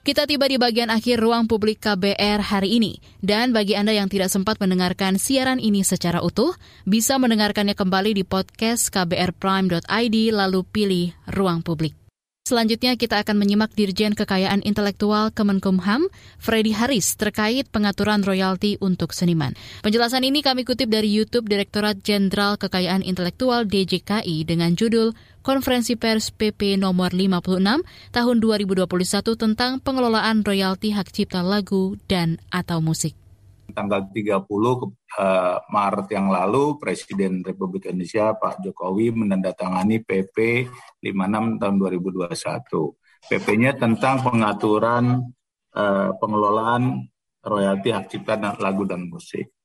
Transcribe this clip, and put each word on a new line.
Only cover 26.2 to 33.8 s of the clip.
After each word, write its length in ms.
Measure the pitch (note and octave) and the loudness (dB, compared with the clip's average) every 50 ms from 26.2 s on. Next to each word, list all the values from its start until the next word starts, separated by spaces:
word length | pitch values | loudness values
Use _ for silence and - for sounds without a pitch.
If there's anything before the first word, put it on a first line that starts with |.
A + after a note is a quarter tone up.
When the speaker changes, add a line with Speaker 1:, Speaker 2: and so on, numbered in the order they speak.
| - - - | -2 -4 -6
Speaker 1:
P 160 | - A3 G#3+ | -2 -2 -2
P 240 | G#3 _ G#3 G3 G3 | -2 _ 0 0 2
Nomor 400 | G3 G3 F#3+ F#3 F3+ F3+ F3+ F3+ | 2 2 2 2 2 0 0 0
lima 240 | F3+ F#3+ F#3+ F#3+ F3 | 0 2 2 2 0
puluh 240 | - F#3 F#3+ F#3 | 0 0 0 2
enam 240 | F#3+ G3 A#3 D#4 F#4 - - - - - | 4 2 2 2 0 -4 -12 -20 -20 -4
Tahun 260 | - B3 A#3+ A#3+ B3 A3+ | -2 0 2 2 2 4
dua 160 | G#3+ A3 G#3+ G#3 | 4 2 2 2
ribu 160 | G#3 F#3 G3 | 0 0 0
dua 160 | F#3+ F#3 F3 | 0 0 0
puluh 160 | - F3+ F#3 | 0 0 0
satu 320 | - - G3+ G3+ A3+ A3+ A3+ | 0 0 -2 0 0 -2 0
tentang 400 | A3+ A3 G#3+ - B3 B3 C4 C4 | 0 0 2 0 0 -2 -2 -4
pengelolaan 640 | - C#4+ C4+ C4 B3 A#3 A3+ A3 G3 A3 A3 A3 | -4 -2 0 0 2 2 2 2 2 2 2 2
royalti 480 | G3+ G#3+ G3+ G3 F#3+ F#3+ F#3+ F#3 - G#3+ | 2 2 0 0 0 0 -2 -2 -2 -2
hak 240 | G#3 G#3 F3+ - - | -2 -2 -4 -4 -2
cipta 320 | - G3+ - - F#3 F3 | -4 -4 -2 -2 -2 -2
lagu 560 | F3+ G3+ G#3 G3 F#3 G3 F#3+ F#3+ F#3+ G3+ G3+ - - | 0 0 -2 -2 -2 0 0 0 -2 -4 -8 -4 -2
dan 320 | G3 F3+ E3+ E3 E3 - - - | 0 0 0 0 -2 -4 -8 -6
atau 320 | - F3+ F3 - F3 E3 | -6 -6 -4 -2 -2 0
musik. 320 | D#3+ D#3+ D#3+ - - D#3+ - - - - - _ _ - - _ _ - | 0 0 0 -2 -4 -6 -6 -10 -20 -20 -20 _ _ -20 -20 _ _ -12
Speaker 2:
Tanggal 400 | G2+ G#2+ | -8 -6